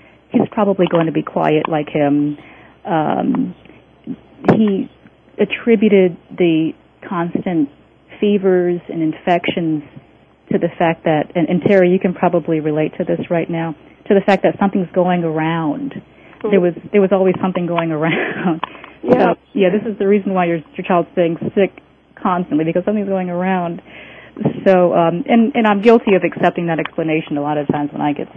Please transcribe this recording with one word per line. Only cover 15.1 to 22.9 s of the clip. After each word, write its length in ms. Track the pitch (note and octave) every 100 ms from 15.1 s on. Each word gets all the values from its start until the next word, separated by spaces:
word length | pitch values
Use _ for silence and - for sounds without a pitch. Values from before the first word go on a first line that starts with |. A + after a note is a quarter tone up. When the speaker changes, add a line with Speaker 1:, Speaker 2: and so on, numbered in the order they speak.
| F3+
Speaker 1:
around. 720 | E3 D#3 D#3+ E3 D#3 - C#3
Speaker 2:
Mm-hmm. 560 | - - _ - - G#3+
Speaker 1:
There 80 | G3
was, 140 | F3 E3+ -
there 100 | G3+
was 100 | F#3+
always 220 | G3 F#3+ F3+
something 240 | F#3+ F3+ E3+
going 240 | E3+ E3
<laughs> 60 | D3+
around. 640 | D#3+ D#3 - - F3 D#3+ - - - -
Speaker 2:
Yeah. 100 | -
Speaker 1:
So, 260 | B3 F3+ E3+ _
yeah, 160 | G3+ F3+
this 160 | G#3 A#3
is 80 | G3
the 100 | G3
reason 260 | G#3 G3
why 120 | F#3 F3
your, 120 | E3+ - -
your 100 | F3+
child's 240 | F3 E3
staying 240 | - E3+ E3+ - G#3
sick 160 | F#3 - _ _ _ -
constantly, 440 | G3 F3+ F3+ D3 D#3+
because 180 | F3+
something's 220 | F#3